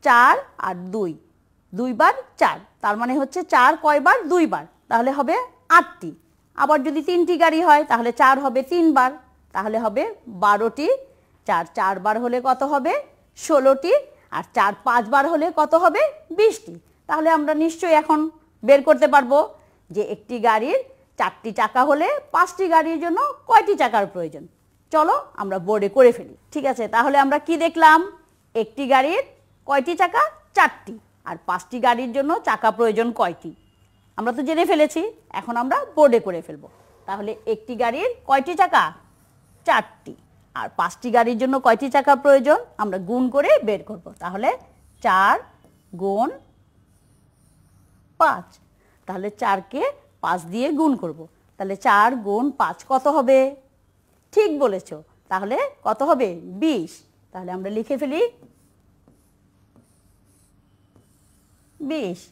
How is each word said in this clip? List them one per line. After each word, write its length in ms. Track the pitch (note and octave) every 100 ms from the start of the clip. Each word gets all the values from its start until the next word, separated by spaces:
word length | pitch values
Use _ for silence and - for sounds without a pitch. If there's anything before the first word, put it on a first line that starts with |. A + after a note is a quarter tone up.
চার 300 | - A#3+ B3+ G4+ C#5 - -
আর 100 | F3+ F#3
দুই, 180 | G#3 F#3+ D#3 _ _ _ _ _
দুই 180 | F3+ B3+ A#3
বার 140 | D#4+ C5 - _
চার, 180 | A#3+ D3+ - _
তার 140 | G#3 G#3
মানে 120 | A#3+ C4
হচ্ছে 200 | C4+ F4+ F4
চার 180 | D4 B3+ D#4
কয়বার? 340 | D#4 D4 C#4+ A4+ E4+
দুইবার, 320 | F4+ D#4 F3 C#3+ _ _
তাহলে 200 | A3+ B3 C#4
হবে 180 | C4 F#4+ B4 _ _ E4
আটটি। 320 | - - E3+ - _ _ _ -
আবার 200 | - D4+ C4+
যদি 140 | D4 D4
তিনটি 260 | F4+ E4+ E4+
গাড়ি 180 | E4 D#4+ F4
হয় 140 | D4 D4+
তাহলে 200 | A#3 A#3 A#3+
চার 160 | C4 C4+
হবে 160 | C#4 B3 C4
তিনবার, 380 | F4 E4 C4+ B3+ D4+ _ _ _
তাহলে 220 | F#3+ G#3 A3
হবে 180 | A3+ G#3 G4 G#4+ - F#3+
বারোটি। 440 | G3+ G3+ A3+ A3+ D#4 C5+ - _ _ _ -
চার 180 | F3+ E3+ -
চারবার 400 | F#3+ G3 F#3+ G#3+
হলে 140 | A#3+ B3 B3+
কত 140 | B3+ C#4
হবে? 200 | C#4+ C4+ B4+ C#5+ _ _ _
ষোলোটি। 540 | - D4+ C4 C4+ E4+ C5+ - _ _ -
আর 80 | - -
চার 160 | G3+ G#3 -
পাঁচবার 380 | A#3+ G#3+ C4+ C#4
হলে 140 | E4 D#4+ E4+
কত 120 | D4+ D#4+
হবে? 180 | F4 E4 D5+ - _ E4+
বিশটি। 360 | G#4+ - - E3+ _ _ _
তাহলে 200 | D4+ D#4+ D#4+
আমরা 160 | D4 D4+
নিশ্চয়ই 320 | D#4+ E4 F4+ D#4
এখন 180 | D#4 D#4 D#4+ - _ _
বের 180 | G#3+ C#4 C#4
করতে 180 | D4+ C#4+
পারবো 240 | C#4+ B3+ C#4 D#4 - _ _ _
যে 120 | F3 G#3
একটি 220 | G#3 _ B3 A3+
গাড়ির 300 | A3 A#3+ B4 B4+ - _ _
চারটি 320 | F#3+ - - F3
চাকা 240 | G#3+ B3+ C4
হলে 180 | C#4+ F4+ D5 -
পাঁচটি 300 | D#4+ F4+ F4+ F#4+
গাড়ির 240 | E4 D#4+ E4
জন্য 140 | E4+ F4 C#5+ C#5+ -
কয়টি 260 | A4+ - G4
চাকার 240 | C4 A3 G3+
প্রয়োজন। 300 | F3+ E3 D3 E3 _ _ _ _
চলো 220 | D#4 D#4 C#5 C#5+ -
আমরা 160 | G3+ F#3+ E3+
বোর্ডে 220 | G#3+ G3 G3+
করে 140 | B3 A#3
ফেলি। 180 | F#3 - _
ঠিক 120 | D4+ C4+
আছে, 120 | A#3+ A3
তাহলে 220 | A3+ C4+ C#4
আমরা 140 | C#4 C#4+ D4
কি 80 | D#4+
দেখলাম? 340 | E4 D#4+ D#4+ D#4 F#4+ - _ _ _
একটি 300 | A3+ A3 - C#4
গাড়ির 300 | C4 C4+ F#4+ C5+ _ _ _ -
কয়টি 260 | C#4 C4 E4+
চাকা? 220 | F4+ G#4+ D5+ - _ -
চারটি। 380 | D#4+ - - A3 _ _ -
আর 80 | E3+ -
পাঁচটি 300 | F3+ - B3+ A#3+
গাড়ির 240 | A#3+ B3+ A#3
জন্য 140 | C#4 F4+ -
চাকা 220 | - A3 A3
প্রয়োজন 300 | A#3 G#3+ A#3 A3+
কয়টি? 300 | G3 E3 E3+ - _ _ _ _ _ -
আমরা 140 | A3+ A#3+
তো 40 | C#4
জেনে 160 | D#4+ E4+
ফেলেছি, 320 | F4+ D4+ - G4 A4+ _ -
এখন 140 | - A#3
আমরা 140 | B3 B4 C#5+ D#4+
বোর্ডে 240 | D4 A#3 G3+
করে 140 | F3 D#3+
ফেলবো। 220 | D3+ D3 _ _ _ -
তাহলে 240 | G3+ G#3 A3 -
একটি 180 | A3 - A#3
গাড়ির 280 | A#3 B3 A4+ A#4+ -
কয়টি 240 | C4+ C4 E4+
চাকা? 240 | F4+ C#4+ E3+ E3+ _ _ _ _ _ _ -
চারটি। 480 | B3+ - _ - - _ _ _ C3
আর 120 | G#2 -
পাঁচটি 300 | F3 - B3 A#3
গাড়ির 220 | A#3 A#3
জন্য 120 | C4 C4+ C4
কয়টি 220 | A3+ C#4
চাকা 200 | C#4+ C4+ C4+
প্রয়োজন? 360 | C#4+ C#4 B3+ E4 A#4+ _
আমরা 160 | G#3+ F#3+ F3
গুণ 160 | A#3+ B3+
করে 160 | C4 D#4 D5+ G#3+
বের 160 | G3+ -
করব। 180 | F#3+ - G3+
তাহলে 260 | E3+ F#3 B3 B4+ - _ _ _
চার 340 | A#3+ F#3 G3 D#4+ - _ _ _ _ F3
গুণ 260 | F#3+ G3+ C4 - _ _ _ _ _ _ _ _ _ _ _ _ _ _ _ _ _ _
পাঁচ। 280 | D#4+ A3 F3 _ _ _ _ _ -
তাহলে 200 | F#3 G3 G#3
চারকে 420 | A3+ G3 F#3 C4+ A#4+ C#5+ _ _
পাঁচ 160 | E3 F3+ E3
দিয়ে 160 | G3 C4+ D4
গুণ 140 | D#4+ B3+
করব। 180 | E3+ D#3 E3 _ _ _
তাহলে 180 | G3 G3 C4
চার 240 | G3+ A3 C4 G3+
গুণ 180 | G3+ C#4 C4
পাঁচ 180 | E3 F3+ -
কত 140 | C4+ C4+ D4
হবে? 220 | B3 C4+ C4 C#4 _ _ _ _ _ _ _
ঠিক 180 | - G#4+ D4
বলেছ। 280 | C4 F#3+ - D3+ D#3+ _ _
তাহলে 260 | F#3+ G3+ C#4 C#5 - -
কত 140 | G#3+ C#4
হবে? 180 | D4 A3+ E3+ F3+ F3+
বিশ। 300 | D#4 C4 E3 - _ _ _
তাহলে 180 | F#3+ F#3 F#3
আমরা 140 | F#3+ G#3+
লিখে 200 | A3+ C4+
ফেলি 220 | D4 D4+ A#4 _ _ _ _ _ _ _ _ _ _ _ _ _ _ _ _ _ _ _ _ _ _ _ _ _ _ _ _ _ _ _ _ _ _ _
বিশ। 380 | C#4+ D#4 G#3 F3 -